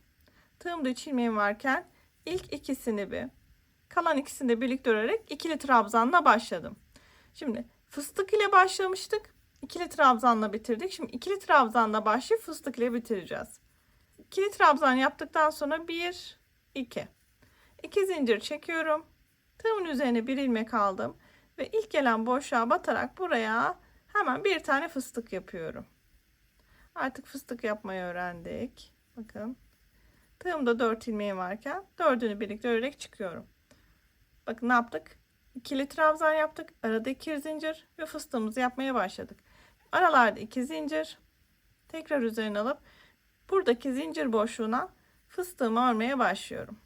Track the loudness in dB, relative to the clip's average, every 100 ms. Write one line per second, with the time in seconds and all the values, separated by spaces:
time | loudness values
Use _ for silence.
0 | _ _ _ _ _ _ -8 -4 -4 -4
1 | -4 -2 0 2 0 0 -2 -2 -4 _
2 | _ _ -8 -6 -6 -10 -6 -6 -4 -4
3 | -4 -8 -10 -14 _ _ _ _ _ -2
4 | 0 0 -2 -4 0 0 0 -2 0 0
5 | 0 -2 -4 -8 -6 -4 4 4 4 2
6 | 4 6 6 6 2 -6 -8 -14 _ -20
7 | -20 _ _ -8 -6 -6 -8 _ _ -12
8 | -8 -6 0 2 6 6 6 4 -2 -4
9 | -4 -6 -6 _ _ _ -12 -8 -4 4
10 | 6 6 4 4 0 -4 -4 -4 -4 -8
11 | -10 -8 -4 -4 4 6 6 4 2 2
12 | 2 0 0 -2 -2 -10 -8 -4 -2 -2
13 | -4 -6 -6 -10 -12 -18 _ _ _ _
14 | _ -20 -8 -2 -2 6 6 6 4 4
15 | 2 -2 -2 2 2 2 -2 -4 -4 -4
16 | -4 -6 -12 -20 _ _ _ -10 -8 -8
17 | -12 _ _ _ _ _ _ -20 -6 0
18 | 0 2 2 0 -2 -8 -4 -2 0 0
19 | -2 _ _ _ _ -4 -2 0 0 0
20 | 2 2 0 0 0 0 0 2 2 0
21 | -6 -10 _ _ _ -10 -4 -4 -2 0
22 | 2 2 0 -2 0 0 2 0 0 -2
23 | -2 -6 -2 0 0 0 -2 -4 _ _
24 | _ -2 0 0 2 2 2 2 0 -6
25 | -6 -8 -8 -8 -8 -10 -10 -10 -14 _
26 | _ _ _ _ _ _ _ _ _ -6
27 | -6 -6 -12 -16 -12 -6 -4 -4 -6 -6
28 | -6 -6 -8 -8 -10 -8 -8 -12 -20 _
29 | _ -18 -16 -12 -10 -12 _ _ _ _
30 | _ _ _ -10 -6 -2 0 2 0 -2
31 | -4 -4 -4 -4 -6 -8 -8 -10 -10 0
32 | 2 2 0 -4 -8 -6 -2 -2 -2 -8
33 | -14 -12 -10 -10 -16 _ _ _ _ _
34 | _ _ _ _ -12 -4 2 2 2 -6
35 | -12 -20 _ _ _ -18 -6 -4 -4 2
36 | 4 4 2 2 0 -4 -16 _ -2 -2
37 | -2 -6 -6 -6 -6 -6 -6 -6 _ -14
38 | -12 -10 -6 -4 -2 0 -2 -2 -2 -2
39 | -2 -6 -14 -16 _ _ -20 _ _ 2
40 | 6 8 6 4 -6 -6 -6 -6 -4 -4
41 | -6 -10 _ _ _ _ _ _ _ -14
42 | -2 0 0 -2 -2 -2 -2 -4 _ -20
43 | _ _ _ _ -2 2 4 2 0 -4
44 | -4 -4 0 2 2 -2 -2 -2 -4 -10
45 | _ _ _ -8 -8 -2 0 2 2 2
46 | 0 2 2 0 -6 -10 -12 -16